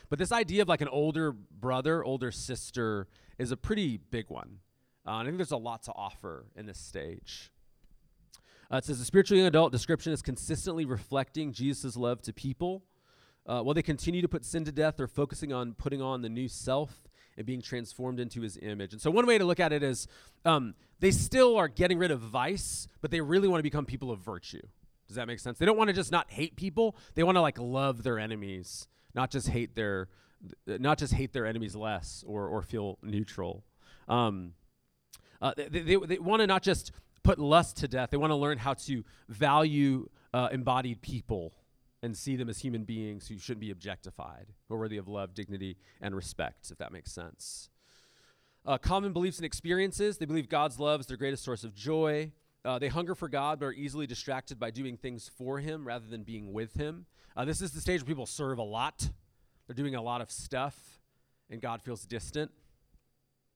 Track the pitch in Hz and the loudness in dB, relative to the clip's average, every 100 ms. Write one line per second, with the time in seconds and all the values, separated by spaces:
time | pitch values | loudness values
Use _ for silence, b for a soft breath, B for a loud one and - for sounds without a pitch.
0 | - 147 185 233 185 196 185 160 143 135 | -6 -2 2 2 4 4 4 4 2 2
1 | 151 156 160 110 98 - 123 127 139 165 | 2 2 0 -2 -8 -6 0 2 2 2
2 | 135 135 123 - - 123 - 127 113 104 | 0 -2 -2 -4 -6 -8 -6 -2 0 0
3 | 92 b b - 123 127 - 208 170 107 | -4 b b -6 -4 -2 0 0 0 -2
4 | - 120 107 64 - 98 _ _ _ _ | -4 -6 -6 -10 -12 -16 _ _ _ _
5 | - 110 120 180 170 131 117 113 - - | -6 -4 -2 -2 -2 -4 -4 -8 -10 -8
6 | 98 - 98 73 - - 104 92 - 90 | -8 -8 -10 -12 -12 -14 -14 -14 -10 -8
7 | 78 87 - - - _ _ _ - - | -8 -10 -14 -16 -16 _ _ _ -20 -20
8 | _ _ _ - b b - 131 143 127 | _ _ _ -20 b b -6 -4 -2 -4
9 | 123 196 190 196 185 156 165 120 - 160 | 4 6 8 8 8 8 6 4 0 0
10 | 165 151 - 123 - 156 190 165 147 117 | 0 -4 -4 -6 -4 -4 -2 -2 -2 -2
11 | - 139 - 156 151 113 135 135 135 113 | -2 -2 -2 -4 -4 -2 -2 -2 -4 -2
12 | 120 123 - - 135 131 175 190 - b | 0 -2 -4 -6 -6 -2 -4 -4 -10 b
13 | b b b b - 120 120 151 165 143 | b b b b -6 -2 0 2 0 -2
14 | - 175 175 165 - 165 156 147 156 - | -2 0 0 0 -4 -4 -2 2 2 2
15 | 127 - 143 - 147 127 123 110 139 139 | -2 0 -2 -2 -4 -2 -4 -4 -4 -2
16 | 131 131 113 117 127 - 131 131 151 - | -2 -2 -4 -4 -6 -6 -2 0 -2 -8
17 | - b b - 107 127 - 127 113 - | -20 b b -10 -6 -6 -4 -6 -6 -6
18 | 127 123 120 120 113 90 104 104 98 107 | -4 -4 -4 -4 -6 -6 -6 -4 -6 -2
19 | 156 190 240 226 180 175 170 147 139 120 | 4 6 8 8 6 4 4 4 2 0
20 | - B B B 165 156 120 - b - | -6 B B B 4 6 4 -6 b 2
21 | 190 - - 262 247 226 160 - 175 175 | 4 6 4 8 8 8 4 4 4 4
22 | 180 135 113 120 135 190 - - - - | 2 0 -2 0 0 0 -4 -6 -10 -8
23 | 151 165 147 180 196 175 151 147 135 131 | -2 0 4 6 6 4 2 0 -2 -4
24 | 131 104 92 90 - - - - - _ | -4 -6 -6 -8 -10 -14 -16 -20 -20 _
25 | - 104 117 117 123 120 170 220 214 190 | -12 -8 -6 -6 -6 2 6 6 6 4
26 | - 170 - - 160 - 190 156 226 B | 2 0 0 -2 -4 -4 -2 2 2 B
27 | B - 170 185 156 131 120 131 139 120 | B 2 6 6 6 2 -2 0 0 0
28 | 127 113 110 107 98 95 90 - - b | 0 -2 -2 -4 -6 -8 -8 -12 -14 b
29 | b 123 131 139 - 120 117 - 107 98 | b -4 -2 -2 0 0 -2 -2 0 0
30 | 92 b b b 90 - - 101 135 151 | -4 b b b -20 -14 -8 -2 0 2
31 | 143 - 131 131 110 113 110 104 107 98 | 2 0 0 -2 -2 -2 -6 -6 -4 -4
32 | - - - 104 98 104 - 117 101 92 | -6 -12 -8 -6 -4 -4 -4 -4 -4 -6
33 | - 104 110 - 87 87 - b b b | -4 -4 -4 -4 -6 -8 -14 b b b
34 | - 120 117 98 87 85 _ _ _ _ | 0 2 2 0 -8 -16 _ _ _ _
35 | _ - b b 135 - 143 160 165 190 | _ -20 b b -4 -2 -4 -2 2 2
36 | 170 180 170 220 208 190 190 170 - b | 2 -2 2 4 4 4 2 0 -2 b
37 | b _ - 185 143 160 165 - 139 127 | b _ 4 4 8 8 6 0 -2 0
38 | 127 143 156 147 143 139 127 131 - 127 | 0 2 4 4 2 0 -2 -4 -2 -4
39 | b b - 104 143 147 156 147 139 131 | b b -14 0 6 6 6 6 4 4
40 | - b b 123 123 131 123 127 127 117 | -2 b b 0 0 0 0 0 0 -4
41 | - 127 - 101 82 - _ _ _ _ | -6 -8 -4 -4 -6 -12 _ _ _ _
42 | 120 104 - 127 117 110 131 117 110 110 | -8 -6 -4 -2 -4 -4 -4 -4 -4 -6
43 | 107 104 - 107 - 113 107 92 95 90 | -6 -8 -10 -12 -8 -8 -8 -10 -10 -10
44 | 92 - 60 64 98 101 - 110 110 104 | -12 -14 -14 -16 -20 -20 -8 -6 -4 -6
45 | 95 104 95 101 98 101 95 90 b b | -6 -6 -8 -8 -10 -8 -8 -10 b b
46 | 101 95 87 - 69 - - 80 67 87 | -8 -8 -8 -6 -6 -8 -16 -14 -12 -12
47 | - - 85 - - - - b b b | -14 -14 -14 -14 -14 -14 -16 b b b
48 | b b b b b b - 135 - 190 | b b b b b b -2 0 2 0
49 | 202 170 185 170 165 - 165 180 196 - | 0 0 -2 -2 -8 -6 0 2 2 0
50 | 208 202 151 160 127 151 151 120 147 151 | -2 -2 -2 -2 0 2 2 0 0 0
51 | 131 120 139 139 - 113 113 101 113 156 | -2 -4 -4 -4 -4 -6 -8 -8 -2 2
52 | 156 151 156 - _ _ 123 127 139 151 | 2 0 -2 -10 _ _ -4 -2 -2 -2
53 | 175 190 165 139 143 151 139 131 143 143 | -2 -4 -4 -2 0 0 -4 -6 -6 -6
54 | 139 117 - 131 - 127 117 110 135 120 | -6 -6 -6 -6 -8 -8 -6 -6 -8 -8
55 | 131 120 - - 127 139 151 156 131 120 | -10 -10 -14 -10 -6 -4 -4 -6 -6 -8
56 | 110 113 107 113 104 104 113 - 147 170 | -8 -12 -10 -10 -8 -6 -6 -4 -6 -8
57 | 180 b b - 135 156 185 151 175 180 | -16 b b -6 -4 -4 -6 -6 -2 -2
58 | 127 147 117 - 139 123 107 110 139 - | -2 -6 -6 -6 -4 -4 -4 -2 -2 -2
59 | - - _ _ _ _ - 123 143 127 | -6 -6 _ _ _ _ -10 -4 -4 -2
60 | 117 120 113 - - 127 139 - - - | -2 -4 -6 -10 -6 -4 -4 -6 -18 -20
61 | _ _ _ _ _ 117 123 117 - 117 | _ _ _ _ _ -10 -8 -8 -8 -10
62 | 95 113 - 151 147 - _ _ _ _ | -8 -8 -6 -4 -6 -8 _ _ _ _
63 | _ _ _ _ _ | _ _ _ _ _